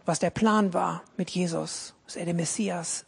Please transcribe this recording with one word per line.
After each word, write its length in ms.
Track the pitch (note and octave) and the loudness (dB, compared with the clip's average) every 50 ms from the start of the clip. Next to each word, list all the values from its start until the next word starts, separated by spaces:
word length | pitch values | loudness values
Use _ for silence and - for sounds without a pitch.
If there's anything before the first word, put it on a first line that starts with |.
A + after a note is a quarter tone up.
| - | -2
was 140 | - D#3+ - | 0 0 2
der 100 | F#3+ E3+ | 2 0
Plan 440 | - - A3 A3 G#3+ G#3+ G3+ F#3 E3+ | 2 4 4 6 6 6 4 4 2
war 300 | F3+ F3+ F3 E3 E3 - - - | 2 0 0 -2 -4 -8 -10 -6
mit 120 | - F3+ - | -6 -4 -2
Jesus, 680 | - F3+ F3+ E3+ E3 D#3+ D#3+ E3 - - - - - _ _ | 0 0 0 0 0 -2 -4 -4 -6 -10 -12 -14 -18 _ _
dass 100 | - - | -12 -10
er 100 | - F3 | -6 -4
der 80 | E3+ E3+ | -2 -2
Messias 720 | E3+ E3 - - - G#3 G3 F3+ F3 E3 - - - - | -2 -2 -2 -2 -2 -2 -2 -2 -4 -4 -4 -6 -6 -8